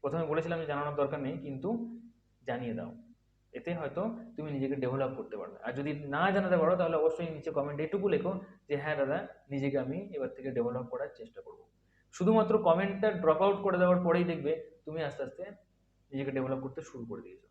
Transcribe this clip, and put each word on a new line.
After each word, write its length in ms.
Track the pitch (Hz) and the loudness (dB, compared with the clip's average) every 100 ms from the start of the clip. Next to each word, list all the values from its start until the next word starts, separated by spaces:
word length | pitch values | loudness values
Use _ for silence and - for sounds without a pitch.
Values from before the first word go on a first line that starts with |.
প্রথমে 240 | - 165 156 | -2 -2 0
বলেছিলাম 340 | 156 165 170 | 0 0 -2
যে 60 | 151 | -2
জানানোর 300 | 143 147 143 | -2 -2 0
দরকার 240 | 139 147 | 0 0
নেই, 180 | 131 - | -4 -6
কিন্তু 640 | - 135 185 233 - - - _ _ _ | -6 -6 -2 -2 -4 -10 -16 _ _ _
জানিয়ে 300 | - 123 123 | -8 -6 -4
দাও, 220 | 98 87 - - - _ _ _ | -6 -8 -12 -20 -20 _ _ _
এতে 200 | 127 170 | -10 -6
হয়তো 440 | 170 147 151 214 233 - - | -4 -4 -4 -4 -4 -12 -10
তুমি 140 | 151 | -6
নিজেকে 240 | 139 135 139 | -2 -2 0
ডেভেলপ 380 | 127 135 131 - | 0 0 -2 -4
করতে 200 | - 107 | -8 -8
পারবে। 200 | 90 98 | -8 -8
আর 100 | 117 | -6
যদি 200 | 123 143 | -4 -4
না 380 | 147 147 139 185 | -4 -4 2 2
জানাতে 260 | 196 190 180 | 2 4 4
পারো, 180 | 160 180 | 6 4
তাহলে 220 | 165 160 | 4 4
অবশ্যই 320 | 156 160 170 | 4 2 -4
নিচে 220 | 156 147 | -4 -4
কমেন্টে 320 | 143 143 147 | -2 -2 -2
এটুকু 240 | 156 202 196 | -2 0 2
লেখো 320 | 151 175 185 - - _ | 2 0 -4 -8 -20 _
যে, 60 | 143 | -4
"হ্যাঁ 200 | 147 143 | 0 0
দাদা, 320 | 135 160 - - _ | 0 0 -4 -14 _
নিজেকে 300 | 139 139 135 | -2 0 0
আমি 180 | 127 160 | -2 -4
এবার 320 | 202 160 127 | -6 -6 -6
থেকে 220 | - 135 | -6 -4
ডেভেলপ 340 | 120 117 127 120 | 0 0 -2 -6
করার 220 | 127 - - | -6 -8 -10
চেষ্টা 240 | 113 98 | -16 -16
করব।" 240 | - - - _ _ _ _ | -18 -20 -20 _ _ _ _
শুধুমাত্র 460 | - 185 220 214 214 | 0 6 6 6 6
কমেন্টটা 540 | 170 165 196 196 214 | 6 6 4 2 2
ড্রপ 300 | 175 156 156 | 4 4 6
আউট 200 | 190 196 | 6 4
করে 160 | 196 180 | 2 4
দেওয়ার 220 | 180 180 | 4 4
পরেই 200 | 175 170 | 6 4
দেখবে 580 | 175 160 143 160 - - - | 4 0 0 -2 -6 -16 -10
তুমি 180 | 156 | -4
আস্তে 200 | 147 135 | -4 -4
আস্তে 200 | 135 - 190 202 _ _ _ _ _ | -8 -8 -14 -14 _ _ _ _ _
নিজেকে 200 | 135 139 | -4 -2
ডেভেলপ 280 | 131 131 131 | -2 -2 -2
করতে 220 | 131 147 | -4 -10
শুরু 240 | 151 127 113 | -12 -12 -10
করে 160 | 98 | -10
দিয়েছো। 260 | - 92 _ | -12 -20 _